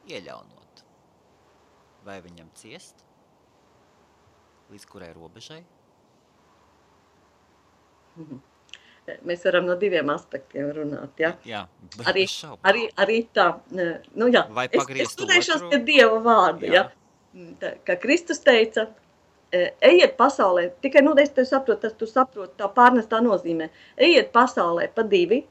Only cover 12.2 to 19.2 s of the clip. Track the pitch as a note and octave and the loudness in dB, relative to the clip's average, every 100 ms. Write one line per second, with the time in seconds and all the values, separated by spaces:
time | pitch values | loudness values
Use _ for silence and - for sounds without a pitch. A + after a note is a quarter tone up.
12.2 | F#3+ - D#3 A#2 F#3+ G#3+ A3+ - G3 A3+ | -4 -6 -16 -4 0 0 -4 -4 -2 -2
13.2 | A#3 G#3+ F3 - _ F#3 E3+ D#3+ _ - | -2 0 0 -2 _ -8 -8 -8 _ -4
14.2 | A#3+ A#3 C3+ G#2+ B2+ - C4 - - - | 2 2 0 -6 -4 -4 -4 -6 -8 -8
15.2 | G4 F4+ F4+ D#4 E4+ C#4 A#3 C#4+ A3+ A3 | 0 0 0 -4 -2 -2 2 4 4 2
16.2 | A#3 A3 F3+ D#3+ - F3+ F#3+ _ _ _ | 2 2 2 -2 0 0 0 _ _ _
17.2 | _ F#3 E3+ - - - - F3+ A3+ E4 | _ -20 -20 -14 -14 -10 -6 -4 0 -2
18.2 | - D4 - A#3 A3+ A3 A3 - _ _ | -2 0 4 4 2 -2 -6 -10 _ _